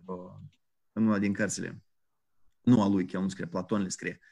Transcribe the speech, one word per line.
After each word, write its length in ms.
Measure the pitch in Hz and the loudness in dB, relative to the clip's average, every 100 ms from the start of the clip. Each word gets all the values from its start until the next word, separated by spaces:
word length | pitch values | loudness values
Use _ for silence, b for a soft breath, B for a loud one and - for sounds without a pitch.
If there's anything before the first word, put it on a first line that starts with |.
o, 260 | 92 90 92 98 98 - _ _ _ | -10 -10 -10 -16 -18 -20 _ _ _
în 140 | 110 110 | 0 2
una 120 | 101 | 2
din 140 | 101 | 2
cărțile. 500 | 98 101 95 90 - - _ _ _ _ _ - _ | 0 -2 -2 -8 -10 -18 _ _ _ _ _ -20 _
Nu 220 | - 120 | 4 6
a 60 | 101 | 6
lui, 180 | 98 90 | 2 0
că 100 | 92 | -2
el 60 | |
nu 60 | 95 | -2
scrie, 180 | - 87 | -4 -6
Platon 360 | 95 92 107 | -6 -2 -2
le 60 | 92 | -2
scrie. 320 | - 92 82 _ | -4 -8 -10 _